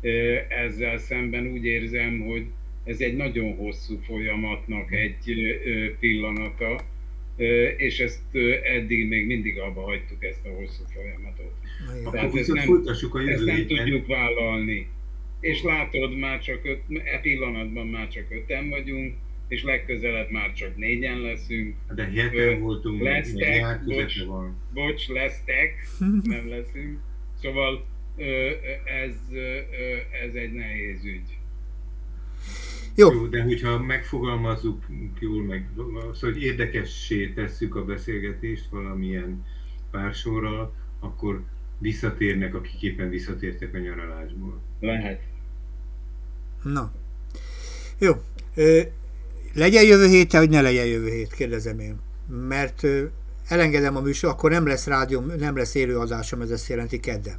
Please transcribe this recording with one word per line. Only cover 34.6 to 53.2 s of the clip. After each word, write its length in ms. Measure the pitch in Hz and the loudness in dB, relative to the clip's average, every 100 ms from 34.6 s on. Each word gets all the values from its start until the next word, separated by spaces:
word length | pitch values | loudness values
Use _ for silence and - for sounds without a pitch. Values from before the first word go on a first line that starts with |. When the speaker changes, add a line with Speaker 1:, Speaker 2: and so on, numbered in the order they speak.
| 113 101 - 139 117 - | -2 -4 -8 -8 -8 -6
Speaker 3:
jól, 240 | 110 107 | -4 -2
meg, 260 | 101 95 95 104 | -2 -4 -6 -8
szóval, 380 | 120 113 113 113 | -6 -6 -8 -4
hogy 220 | 123 147 | -2 0
érdekessé 840 | 139 120 117 113 98 - - 107 98 98 | -2 0 -2 -2 -4 -8 -2 -2 -2 -4
tesszük 400 | 104 - 107 98 | -6 -4 -4 -2
a 100 | 92 | -4
beszélgetést 800 | 98 - 107 101 101 117 113 - | -6 -4 -4 -4 -6 -6 -6 -6
valamilyen 760 | 104 98 95 92 92 90 92 - - - - - | -6 -6 -4 -2 -4 -4 -6 -8 -10 -10 -10 -8
pársorral, 840 | 101 101 - 117 110 110 107 113 - - - | -4 -4 -4 -2 -2 -2 -4 -6 -8 -8 -8
akkor 440 | 101 - 104 95 - - - - | -8 -4 -4 -4 -6 -8 -8 -4
visszatérnek, 800 | 107 107 110 98 104 95 95 92 | -2 0 -2 2 2 2 0 -4
akik 260 | - - | -6 -4
éppen 280 | 104 95 92 | -4 -2 -2
visszatértek 640 | 90 - 95 95 90 90 | -4 -4 -4 -4 -6 -6
a 40 | 92 | -6
nyaralásból. 840 | 87 87 87 90 - 95 95 - - - | -6 -6 -8 -8 -8 -8 -8 -8 -10 -4
Speaker 1:
Lehet. 420 | 107 113 104 95 - - - - - - - - - - - - - - | -2 0 -2 -6 -8 -8 -8 -8 -8 -8 -8 -8 -8 -8 -8 -8 -8 -6
Speaker 2:
Na. 280 | 139 143 113 - - - - - - - - - - - | -2 -2 -2 -6 -8 -8 -8 -8 -8 -8 -8 -8 -8 4
Jó. 120 | 190 127 - - - - | 6 6 0 -10 -8 6
Ö, 240 | 156 160 170 - - - - - - | 10 10 8 -4 -8 -8 -8 -8 -6
legyen 300 | - 175 220 | 4 8 12
jövő 240 | 214 202 196 | 12 12 12
héten, 320 | 185 170 - | 12 12 10
vagy 80 | 160 | 10
ne 120 | 156 | 10
legyen 240 | 135 127 120 | 8 6 4
jövő 240 | 113 113 | 2 0
hét, 240 | 113 107 | 0 -4
kérdezem 460 | - 123 117 113 110 | -2 -2 0 -2 -4
én. 160 | 107 107 - - - 123 127 | -6 -8 -8 -8 -6 -6 -2
Mert, 360 | 139 135 - | 0 0 2
ö, 200 | 147 139 147 - | 2 4 0 -4